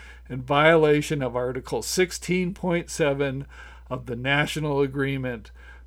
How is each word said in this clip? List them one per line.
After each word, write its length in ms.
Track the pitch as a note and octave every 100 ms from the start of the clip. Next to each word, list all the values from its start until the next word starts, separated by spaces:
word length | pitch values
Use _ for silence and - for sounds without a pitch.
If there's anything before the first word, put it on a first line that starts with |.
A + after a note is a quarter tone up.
| - - -
in 120 | B2+
violation 800 | B2+ C#3+ D#3 E3 D3+ D3 - D3+
of 140 | B2+ B2
Article 460 | B2 B2+ - A#2+
sixteen 720 | - - F3+ - - F3+ F3+
point 360 | G3 F#3 F3 E3+
seven 560 | - D3 C#3 C#3 C3+ C3+ - - - -
of 160 | B2+ A#2+
the 100 | A#2+
National 640 | B2+ C#3+ C#3+ D#3 D3+ C#3
Agreement. 720 | C#3 C#3 C3+ C3+ B2+ A2+ - - - -